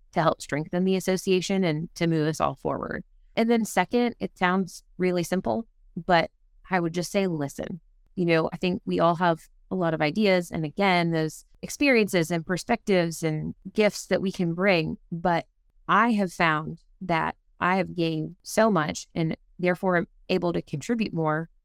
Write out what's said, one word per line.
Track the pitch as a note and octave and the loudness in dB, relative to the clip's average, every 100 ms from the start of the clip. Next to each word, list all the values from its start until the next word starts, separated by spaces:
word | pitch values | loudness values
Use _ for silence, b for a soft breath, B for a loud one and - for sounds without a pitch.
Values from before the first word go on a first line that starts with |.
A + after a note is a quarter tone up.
| _ | _
to | - | 2
help | D#3+ - | 2 2
strengthen | - C#3+ D#3 F3+ F#3 | -4 -4 -2 0 2
the | F#3+ | 2
association | F#3 F#3 - F#3 E3+ G3 | 0 -2 2 0 2 0
and | F3+ D3+ E3+ - | 0 0 -4 -2
to | E3+ | 0
move | D#3+ D3+ | 2 0
us | D#3 | 0
all | D3 C3+ | -2 -2
forward. | - C#3 - - - _ _ - | -6 -4 -6 -8 -12 _ _ -2
And | A3+ | 2
then | A#3 G#3+ | 2 2
second, | - F3+ A#3+ A#3+ - | -2 0 0 0 -2
it | F3+ - | -10 -2
sounds | F3+ F#3+ F3 - _ - | 0 0 -2 -8 _ -2
really | F3+ F3+ | 0 0
simple, | E3 F#3 A#3 A3+ - _ _ - E3 | 0 -2 -2 -4 -4 _ _ -10 0
but | E3+ E3 _ _ _ - | 2 2 _ _ _ -4
I | F#3 | -2
would | E3+ | 0
just | F3 E3+ | -2 -2
say, | G3+ F#3+ | 0 0
listen. | D#3+ C#3 - - E3+ _ _ _ - | -2 -4 -6 -10 -10 _ _ _ -2
You | E3+ | 2
know, | D#3+ E3 | 2 2
I | - | -2
think | F#3 F3+ - | -2 -2 -2
we | F3+ | 2
all | E3+ E3+ | 2 2
have | F3+ E3 - _ - | 0 0 -4 _ -8
a | F#3 | -2
lot | E3 | -2
of | D#3+ | 0
ideas. | D3+ G3 G#3 F#3 E3+ | 0 2 2 2 0
And | E3+ D#3 | -4 -4
again, | E3+ G3+ F3 E3+ | 0 2 2 2
those | E3 D#3+ - - - | 0 -2 -6 -20 -18
experiences | - - C#4+ A#3+ G#3 F#3 D#3+ | -12 0 4 4 4 2 0
and | F3 D#3+ | -2 -2
perspectives | F3+ - A#3+ - F#3 E3+ D#3+ | -4 -2 -2 2 2 2 -2
and | D#3+ D#3 D#3+ - F#3+ | -4 -2 -6 -10 -8
gifts | - G#3 - - | 2 2 2 -2
that | - | -2
we | F#3+ | -2
can | - E3+ | -2 -2
bring. | E3+ G3+ F3 D#3+ - - | 0 2 2 0 -6 -10
But | E3+ F3+ E3 - _ _ _ - | -4 0 -2 -4 _ _ _ 0
I | F#3 A#3 | 2 4
have | G#3 F#3 | 2 -2
found | - E3+ D3+ D#3 E3 _ - | 0 0 0 -4 -12 _ -14
that | F3+ E3 D#3 - _ - | -2 0 0 -6 _ -2
I | F3 F#3+ | 0 2
have | E3+ F3 | 0 -2
gained | E3 D#3 D#3+ F3 | -2 -2 -6 -10
so | - - A3 | -6 2 4
much | F3+ D3+ - - - | 4 0 -6 -8 -4
and | D#3+ - _ - | -4 -4 _ -4
therefore | F3+ F3+ F#3+ F3 | -2 0 0 0
am | - _ - | -2 _ -2
able | F#3 F3 | -2 0
to | E3+ | -2
contribute | - D3 - A#3 G#3 | -6 -10 -4 -2 -2
more | E3+ D#3 D3+ E3 _ | -2 0 -2 -4 _